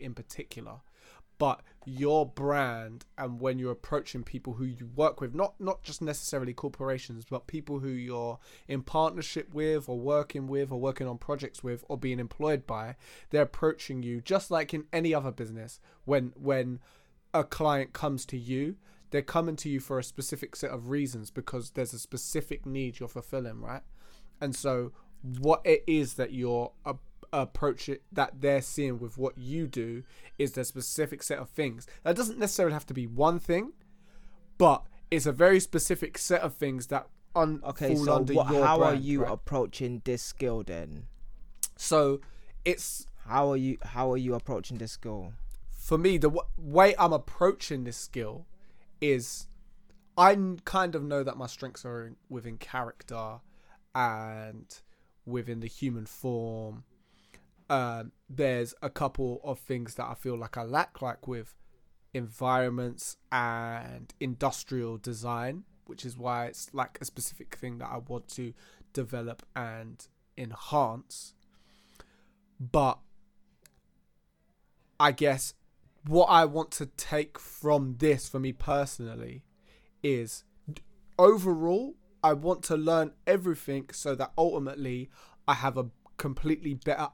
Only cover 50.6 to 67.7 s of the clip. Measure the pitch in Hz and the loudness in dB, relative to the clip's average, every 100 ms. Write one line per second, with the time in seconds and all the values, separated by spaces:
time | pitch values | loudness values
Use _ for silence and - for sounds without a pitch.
50.6 | - 190 180 160 143 143 135 123 123 - | 0 2 2 0 -2 0 -2 -4 -8 -10
51.6 | 131 - 127 117 113 110 - 127 117 113 | -12 -12 -10 -10 -10 -16 -12 -10 -10 -10
52.6 | - 127 117 - - 117 110 113 - - | -6 -6 -6 -8 -12 -8 -8 -10 -18 -20
53.6 | - - _ 131 120 110 110 110 110 110 | -20 -20 _ 0 0 0 -6 -10 -12 -14
54.6 | - - - - _ _ - 123 120 113 | -18 -20 -20 -20 _ _ -8 -6 -6 -6
55.6 | 113 - 139 117 107 - 131 117 113 110 | -8 -4 -4 -4 -8 -8 -4 -4 -4 -6
56.6 | 110 117 - _ _ _ _ - _ _ | -10 -12 -18 _ _ _ _ -20 _ _
57.6 | - 139 120 117 113 - - 135 139 123 | -2 0 0 -4 -10 -16 -10 0 2 2
58.6 | 120 - 139 - 139 - 131 120 147 127 | -2 -4 -8 -2 -2 -2 -4 -4 -6 -8
59.6 | - 127 113 - 117 120 131 120 113 123 | -4 -6 -6 -8 -8 -6 -6 -6 -6 -8
60.6 | 117 143 - - 127 113 - 120 - - | -2 0 0 -2 -8 -6 -8 -10 -10 -18
61.6 | - - - _ _ 131 113 117 127 127 | -20 -20 -20 _ _ -8 -8 -4 2 4
62.6 | 127 123 123 127 - - - 127 120 117 | 2 0 -4 -6 -10 -12 -2 0 0 -2
63.6 | 117 117 120 123 123 - 131 120 135 - | -6 -8 -10 -14 -14 -8 -6 0 0 -2
64.6 | - 131 117 110 123 110 120 117 123 170 | -6 -4 -4 -6 -8 -8 -4 -4 -4 -8
65.6 | - _ - - 127 123 123 120 120 - | -12 _ -18 -14 -12 -8 -4 -4 -4 -8
66.6 | - 135 127 - 135 - - - - - | -10 -6 -6 -6 -12 -8 -8 -8 -14 -12
67.6 | 127 | -10